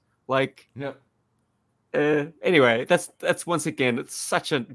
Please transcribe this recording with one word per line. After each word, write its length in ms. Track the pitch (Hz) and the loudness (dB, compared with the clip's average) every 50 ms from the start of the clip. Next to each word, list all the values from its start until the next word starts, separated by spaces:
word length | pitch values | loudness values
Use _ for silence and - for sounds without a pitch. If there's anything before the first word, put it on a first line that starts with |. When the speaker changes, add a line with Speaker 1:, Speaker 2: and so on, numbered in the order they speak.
| _ _ _ _ _ - | _ _ _ _ _ -2
Speaker 1:
Like, 400 | 131 131 135 131 - _ _ _ - | -2 -2 -2 -2 -6 _ _ _ -16
Speaker 2:
Yep. 240 | 117 143 139 135 - _ _ _ _ _ _ _ _ _ _ _ _ _ _ _ _ _ _ - | -12 -12 -12 -12 -16 _ _ _ _ _ _ _ _ _ _ _ _ _ _ _ _ _ _ -2
Speaker 1:
uh, 300 | 147 147 147 156 151 143 160 - - | 0 2 2 2 0 -2 -4 -8 -6
anyway, 420 | - 170 180 151 131 120 113 117 139 | 0 2 4 6 6 6 4 2 2
that's, 260 | - 180 175 - - _ - | 0 0 0 0 -4 _ -6
that's 280 | - 170 170 - - | -2 -2 -2 -2 -2
once 200 | 165 170 156 - | -4 -4 -4 -4
again, 320 | 165 151 - 135 123 120 131 | -4 -2 0 0 0 0 -2
it's 160 | 151 - - | -4 -8 -10
such 380 | - - - 180 170 - - | -10 -6 -4 -4 -4 -2 -2
a 120 | 160 135 117 - 127 | -4 -4 -4 -6 -8